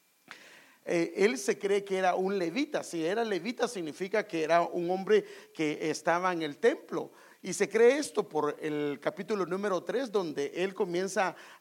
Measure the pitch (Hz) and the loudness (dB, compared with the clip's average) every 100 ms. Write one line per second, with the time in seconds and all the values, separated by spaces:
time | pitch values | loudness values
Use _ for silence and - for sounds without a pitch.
0 | _ _ _ - - - - _ - 175 | _ _ _ -20 -20 -20 -20 _ -2 0
1 | 170 - 196 254 - - 202 202 196 190 | 0 2 2 2 -2 -2 0 0 0 0
2 | 185 180 190 202 170 190 302 160 - 170 | 2 2 0 0 0 -2 -2 -4 -4 -4
3 | 160 214 226 190 185 240 240 214 160 135 | -2 0 -2 -2 -4 -2 -4 -2 -8 -6
4 | 190 214 208 165 156 170 170 180 170 185 | -2 -2 0 -2 4 4 4 0 -2 -2
5 | 185 208 202 - - - 151 151 160 151 | 4 4 4 -8 -12 -2 -2 0 -2 0
6 | - 170 185 170 156 139 233 330 - 160 | 0 2 2 0 -4 2 2 2 -2 -8
7 | 135 - - - - 175 190 214 233 285 | -8 -12 -20 -12 -6 0 2 6 8 6
8 | 285 - - 151 147 - 156 147 147 143 | 2 -2 -2 0 0 -2 -4 -2 -2 -2
9 | 160 147 180 208 165 185 202 180 170 208 | -4 -4 -2 -2 0 -2 -2 -2 -2 -2
10 | 262 196 175 143 143 151 190 190 190 175 | -2 -2 -2 -2 -4 -2 -4 -2 -2 0
11 | 190 208 185 156 - - | -2 0 0 -2 -14 -8